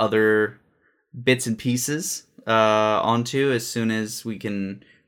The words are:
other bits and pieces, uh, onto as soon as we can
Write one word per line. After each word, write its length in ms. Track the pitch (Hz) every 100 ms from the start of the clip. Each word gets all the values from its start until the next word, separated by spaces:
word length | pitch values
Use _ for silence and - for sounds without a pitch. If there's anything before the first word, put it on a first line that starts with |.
other 580 | 107 110 107 107 107 - _ _ _ _ _ 123
bits 220 | 123 127 123
and 120 | 110
pieces, 640 | 123 123 143 151 190 - - _ -
uh, 40 | 113 110 107 107 107
onto 480 | 110 117 120 135 139
as 140 | 120 120
soon 240 | 120 113
as 340 | 110 107 -
we 140 | 117 98
can 440 | 110 101 98 98 _ _